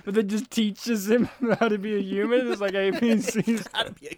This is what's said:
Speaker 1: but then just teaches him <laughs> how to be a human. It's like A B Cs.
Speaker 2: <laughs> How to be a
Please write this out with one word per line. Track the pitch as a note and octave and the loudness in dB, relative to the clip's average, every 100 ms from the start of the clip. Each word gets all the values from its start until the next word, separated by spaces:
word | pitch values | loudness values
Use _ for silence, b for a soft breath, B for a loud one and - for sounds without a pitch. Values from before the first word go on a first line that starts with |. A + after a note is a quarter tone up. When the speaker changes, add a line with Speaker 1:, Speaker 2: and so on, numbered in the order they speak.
Speaker 1:
but | G3+ | -2
then | G#3 G3 | 0 0
just | G#3+ - | -2 -2
teaches | - G#3+ G3 A#3 A3 G3 | -2 -2 -2 -4 -2 2
him | A#3+ | 2
<laughs> | - - A#3 F#3+ | 2 -2 0 2
how | A3+ | 2
to | G#3 | 0
be | G#3 G#3 | -2 -4
a | |
human. | F#3+ G3 A3 B3 A#3+ | -2 -2 2 2 2
It's | G#3+ | -2
like | G3+ | -2
A | G3 G3 | 0 0
B | D#4 A#3 A3 | 2 2 2
Cs. | G#3+ A3+ - A3+ E3+ | 2 -2 0 -2 -4
Speaker 2:
<laughs> | |
How | - | -6
to | A3+ | -6
be | - | -8
a | C#3+ | -14